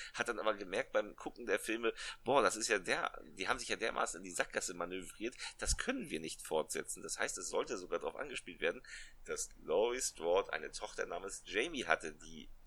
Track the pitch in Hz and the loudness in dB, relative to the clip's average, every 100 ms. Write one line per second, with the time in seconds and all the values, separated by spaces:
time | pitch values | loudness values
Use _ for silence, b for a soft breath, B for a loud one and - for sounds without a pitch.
0 | B - - 110 107 101 98 98 135 107 | B -2 0 2 2 2 0 -2 0 2
1 | 104 - - - 120 120 - 113 117 - | 0 -2 -10 -6 2 2 2 2 2 0
2 | B B - 135 101 107 113 104 87 143 | B B 4 6 6 4 2 2 4 0
3 | - - - - - 127 - 98 113 123 | 0 -4 -12 -4 0 0 0 -2 0 2
4 | 123 82 95 85 - - - 87 87 95 | 0 -2 -4 -2 0 0 -2 -2 -4 -4
5 | - - 110 - B B 104 - - 262 | -6 -6 -8 -6 B B 0 0 0 -2
6 | 170 80 80 - - 78 76 - - - | -2 -4 -4 -8 0 2 2 -2 -4 -6
7 | - - 127 95 - 92 - 110 90 85 | -6 -2 -2 -2 -2 -2 -2 -4 -2 -2
8 | 73 - 143 127 - 85 80 123 - B | -2 -4 -4 -6 -8 0 0 0 -6 B
9 | B B - 78 - - - 82 117 127 | B B -6 -4 -4 -6 2 6 6 4
10 | 127 - 82 92 - 78 76 - 104 - | -2 0 4 6 4 -2 -6 -8 -8 -4
11 | 87 87 95 - - 95 156 147 85 80 | -4 -4 -6 -8 -2 0 0 2 4 4
12 | 82 73 82 80 - - | 2 -8 -12 -12 -12 -14